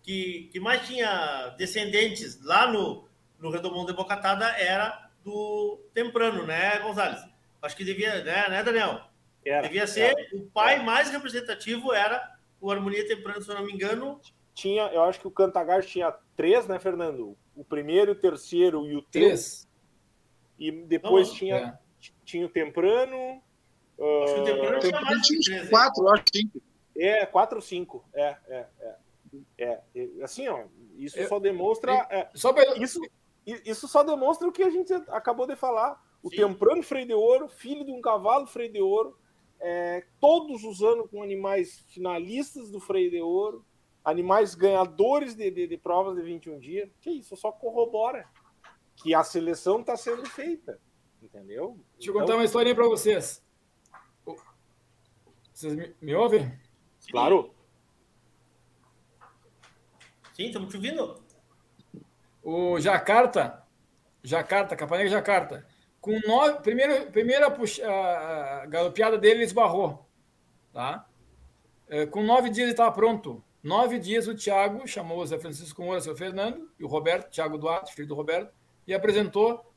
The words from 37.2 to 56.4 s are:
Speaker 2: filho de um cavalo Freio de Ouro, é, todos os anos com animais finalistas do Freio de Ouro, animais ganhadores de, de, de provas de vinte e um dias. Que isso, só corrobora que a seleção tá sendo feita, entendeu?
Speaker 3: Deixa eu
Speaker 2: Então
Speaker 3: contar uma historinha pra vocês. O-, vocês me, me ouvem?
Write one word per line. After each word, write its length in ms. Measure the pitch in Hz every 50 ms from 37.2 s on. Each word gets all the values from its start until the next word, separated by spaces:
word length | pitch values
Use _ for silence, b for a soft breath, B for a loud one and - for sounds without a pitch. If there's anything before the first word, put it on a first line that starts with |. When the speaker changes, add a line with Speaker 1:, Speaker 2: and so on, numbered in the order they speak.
| 220 233 254 262 302 -
Speaker 2:
filho 340 | - - - 240 285 294 285
de 80 | 277
um 80 | 262 247
cavalo 480 | 233 233 220 202 190 214 247 285 277
Freio 240 | - - 240 240 226
de 100 | 208 208
Ouro, 380 | 190 190 202 220 226 - - _ _ _ _ _ _ _ _ _
é, 460 | - 175 175 175 175 175 175 180 - _ _ _
todos 420 | - 294 330 339 311 302 262 220 208
os 180 | 220 196 180
anos 280 | 208 226 233 233 220 180
com 120 | 208 202
animais 600 | 208 202 196 196 190 196 196 196 175 180 - - _ _
finalistas 840 | - 180 180 180 175 170 175 185 226 269 285 - - 285 233 208
do 80 | 196 202
Freio 320 | - - 190 190 180 175
de 100 | 175 170
Ouro, 440 | 165 170 175 190 202 214 220 226 _ _ _ _ _ _ _ _ _
animais 500 | 156 160 175 175 185 190 220 214 196 175
ganhadores 800 | 165 185 196 196 190 185 175 156 160 202 247 277 294 285 247 226
de, 160 | 214 214 190
de, 160 | 175 175 175
de 100 | 165 170
provas 380 | 170 _ 180 175 180 190 196 185
de 60 | 180
vinte 240 | 165 170 170 165 _
e 40 | 165
um 100 | 151 139
dias. 300 | 123 139 175 202 202 196 _ _
Que 80 | _ 339
isso, 260 | 339 277 - - 196
só 160 | - - 214
corrobora 760 | 214 _ - 226 226 240 233 233 220 214 220 247 277 - - _ _ _ _ _ _ _ _ - _ _ _ _ _
que 180 | _ - 160 160
a 100 | 160 160
seleção 600 | - - 175 165 170 165 - - 180 202 233 226
tá 140 | - 240
sendo 280 | 233 - 240 233 240 269
feita, 540 | 254 - - 277 339 330 311 _ - 107 _ _ _ _ _ _ _ _ _
entendeu? 560 | 117 104 - 104 98 98 104 123 170 240 233 185 _ _ _
Speaker 3:
Deixa 120 | _ - 202
eu 40 | 196
Speaker 2:
Então 80 | 208
Speaker 3:
contar 140 | 190 190 226
uma 100 | 226 233
historinha 300 | 220 220 240 233 247 240
pra 120 | 226 240
vocês. 560 | 233 220 - - 214 208 175 - - - - _ _ _ _ _ _ _ _ _ _ - - _ _ _ _ _
O-, 120 | - - - _ - _ _ _ _ _ _ _ _ _ _ _ _ _ _ _ _ _ _ _ _ _
vocês 220 | - 160 156 151
me, 180 | 156 170 165 - _
me 160 | 156 151 143
ouvem? 260 | 185 233 233 214 202